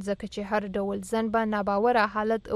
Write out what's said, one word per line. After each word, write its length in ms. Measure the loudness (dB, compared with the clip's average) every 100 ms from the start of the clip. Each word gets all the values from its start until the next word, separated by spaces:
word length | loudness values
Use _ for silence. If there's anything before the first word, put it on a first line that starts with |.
| -4
ځکه 180 | -4 -4
چې 80 | -8 -2
هر 120 | -2 0 -2
ډول 220 | -2 -4 -2
ځنډ 160 | 0 2 0
به 80 | 0
ناباوره 500 | 0 0 2 4 4 4 0
حالت 360 | 0 0 0